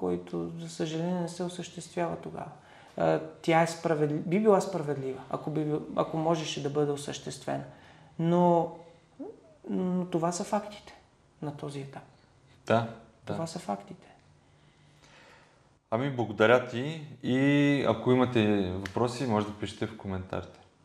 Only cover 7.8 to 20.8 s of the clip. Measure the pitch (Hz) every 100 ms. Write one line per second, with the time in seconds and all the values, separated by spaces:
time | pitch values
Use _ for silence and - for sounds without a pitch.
7.8 | - - - - 165 175 175 170 165 -
8.8 | - - _ - 349 494 - - - 196
9.8 | 185 180 180 165 170 175 - 208 - -
10.8 | - - _ _ _ - 147 147 147 139
11.8 | 135 - - _ _ _ _ _ - 113
12.8 | 117 - - _ - 104 160 175 196 196
13.8 | - 175 - - _ _ _ _ _ _
14.8 | _ _ - - - - _ _ _ _
15.8 | - 113 143 123 104 104 110 123 120 117
16.8 | 139 160 147 117 131 127 139 143 143 143
17.8 | 113 110 127 127 123 123 104 101 92 92
18.8 | 98 110 120 120 135 107 104 104 101 -
19.8 | 110 - 98 92 92 95 92 - - _